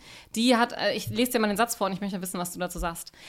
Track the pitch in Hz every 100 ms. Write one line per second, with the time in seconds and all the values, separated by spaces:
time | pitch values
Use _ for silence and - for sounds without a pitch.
0 | - - - 220 240 233 240 - 202 220
1 | - 214 247 240 214 202 233 - 190 185
2 | 202 185 180 190 175 - 175 170 170 170
3 | - -